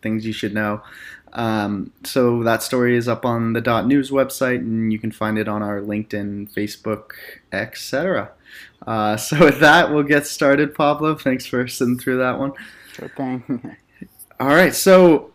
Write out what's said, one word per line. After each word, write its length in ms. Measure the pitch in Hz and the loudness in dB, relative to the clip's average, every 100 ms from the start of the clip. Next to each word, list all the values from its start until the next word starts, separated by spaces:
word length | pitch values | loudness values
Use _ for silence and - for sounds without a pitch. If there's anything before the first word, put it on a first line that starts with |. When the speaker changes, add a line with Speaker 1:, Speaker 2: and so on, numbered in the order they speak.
Speaker 1:
things 240 | 110 110 110 | -6 -6 -6
you 80 | |
should 200 | 107 107 | -6 -6
know. 280 | 107 107 107 - - - - _ | -4 -4 -6 -10 -20 -20 -20 _
Um, 580 | - 113 110 104 101 - _ | -6 -2 -2 -2 -4 -8 _
so 380 | - 131 123 120 | -6 0 2 2
that 200 | 113 113 | 0 0
story 320 | - 127 123 120 | -2 -2 0 0
is 140 | 120 | -2
up 160 | 113 123 | -4 -2
on 280 | 117 113 | -2 -2
the 80 | 117 | -2
dot 240 | 117 113 107 | 0 0 2
news 240 | 143 135 | 0 0
website, 500 | 135 131 - 127 123 | -2 -2 -2 -2 -2
and 320 | 113 113 110 | -4 -4 -2
you 40 | 107 | -4
can 140 | 113 | -6
find 260 | - 107 107 | -6 -4 -4
it 120 | 107 | -4
on 120 | 107 | -4
our 200 | 104 101 | -6 -6
LinkedIn, 720 | 104 104 104 104 101 101 104 | -6 -6 -6 -8 -8 -10 -10
Facebook, 580 | - 104 - 110 104 - - - - - | -6 -8 -8 -8 -8 -10 -20 -20 -20 -10
et 260 | 98 117 - | -8 -8 -12
cetera. 540 | - 135 185 143 95 _ _ - - - - | -8 -4 -2 -4 -6 _ _ -20 -20 -16 -6
Uh, 300 | 110 107 110 | -2 0 -2
<laughs> 0 | |
so 220 | - 151 | -2 4
with 200 | 156 135 | 4 6
that, 320 | 151 165 156 | 6 6 4
we'll 120 | 147 | 2
get 220 | 143 147 143 | 2 0 -2
started. 480 | - 143 139 147 | 0 2 2 0
Pablo, 420 | - 147 147 156 151 | 0 0 0 -2 -2
thanks 300 | 135 127 - | -2 -4 -4
for 220 | 123 123 | -4 -4
sitting 320 | - 123 123 | -2 -2 -2
through 200 | - 127 | -2 -2
that 200 | 127 127 | -2 -2
one. 140 | 139 135 - - - | -6 -8 -18 -20 -20
Speaker 2:
Sure 160 | - - | -16 -14
thing. 680 | - 131 127 120 120 101 - _ - - | -10 -8 -8 -6 -8 -8 -18 _ -20 -20
<laughs> 320 | _ - - | _ -18 -4
Speaker 1:
All 80 | 135 | 2
right, 260 | 156 170 | 4 4
so 580 | - 196 185 175 147 - | 4 6 8 8 6 0